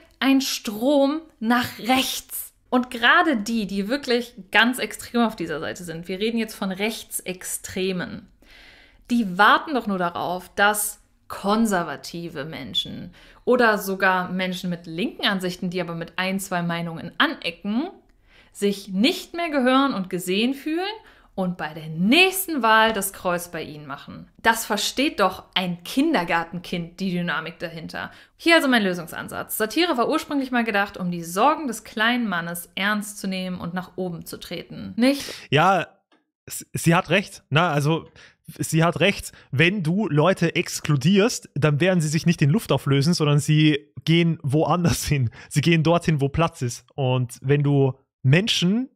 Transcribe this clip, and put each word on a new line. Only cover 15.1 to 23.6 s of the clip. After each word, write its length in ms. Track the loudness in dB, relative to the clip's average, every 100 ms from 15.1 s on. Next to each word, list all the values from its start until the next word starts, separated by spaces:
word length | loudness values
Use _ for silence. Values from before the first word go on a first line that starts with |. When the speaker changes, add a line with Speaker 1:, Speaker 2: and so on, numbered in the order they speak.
| -2 -2
Speaker 1:
Ansichten, 460 | -2 -4 -4 -6
die 100 | -4
aber 140 | -6 -6
mit 180 | -10 -6
ein, 220 | -4 -4
zwei 220 | -4 -4
Meinungen 500 | -2 -4 -6 -10 -12 -2
anecken, 720 | -2 -2 -8 -8 -4 -4 -4 -8 _ _ _ _ _
sich 380 | -4 -2 -2 -6
nicht 440 | 0 2 2 -6
mehr 160 | -6 -2
gehören 460 | 0 2 4 2 -2
und 160 | -4
gesehen 420 | -6 -2 0 0
fühlen 320 | -2 -4 -4 -4 -8 -16 -20 _ -6
und 160 | -4 -4
bei 180 | -8
der 140 | -10 -12
nächsten 720 | -2 2 6 4 2 -4 0
Wahl 300 | 4 6 6
das 220 | 2 -4
Kreuz 340 | -4 -2 -2 -4
bei 160 | -10